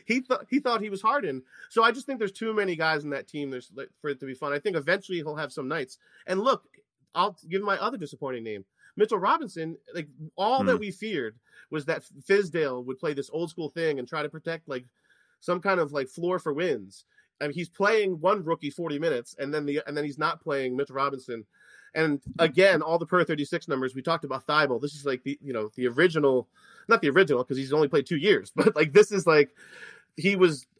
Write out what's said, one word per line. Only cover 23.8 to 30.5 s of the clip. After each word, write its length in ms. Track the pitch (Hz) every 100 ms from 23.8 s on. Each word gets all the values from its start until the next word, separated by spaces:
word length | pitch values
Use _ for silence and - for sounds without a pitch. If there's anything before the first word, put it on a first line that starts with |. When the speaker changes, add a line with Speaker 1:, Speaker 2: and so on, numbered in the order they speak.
| 127
Speaker 1:
we 80 | 131
talked 220 | 127 160 143
about 200 | 131 -
Thibault. 320 | 151 143 117
This 160 | 143 151
is, 100 | 139
like, 160 | 127
the, 160 | 139 143
you 100 | 143
know, 160 | 120 107 -
the 120 | 123
original, 600 | 120 180 160 139 127 - _ - - -
not 140 | 220
the 80 | 147
original, 340 | 135 165 123
'cause 140 | 123 131
he's 160 | 135
only 140 | 151 143
played 180 | 151 135
two 100 | 156
years, 340 | 190 143 -
<laughs> 40 | -
but, 200 | 220 151
like, 180 | 156
this 180 | 160 214
is, 160 | 196 165
like, 280 | 151 139 - - - - - _ -
he 200 | 175 196
was 300 | 180